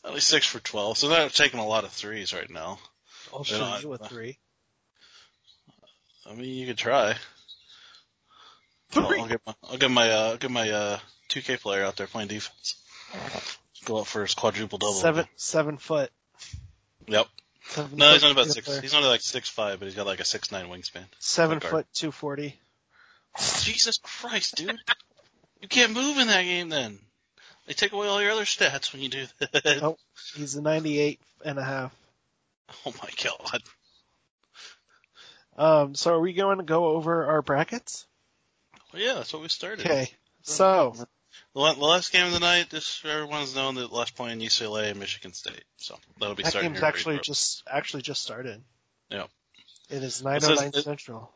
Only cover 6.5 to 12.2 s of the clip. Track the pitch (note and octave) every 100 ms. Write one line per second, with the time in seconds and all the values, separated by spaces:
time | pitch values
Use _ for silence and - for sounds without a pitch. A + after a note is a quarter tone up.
6.5 | C3 B2+ A#2 A#2 C3+ G#2+ A#2 - - -
7.5 | - _ - - - _ _ _ _ -
8.5 | _ _ _ _ C#4+ - - A2+ A#2 -
9.5 | - - B2+ C3+ B2 A2+ G#2+ A2 A#2+ C3+
10.5 | A#2+ A2 G#2+ G#2 G2+ - _ _ C#3 B2+
11.5 | B2 G#2+ G2 G2 F#2+ G2 A#2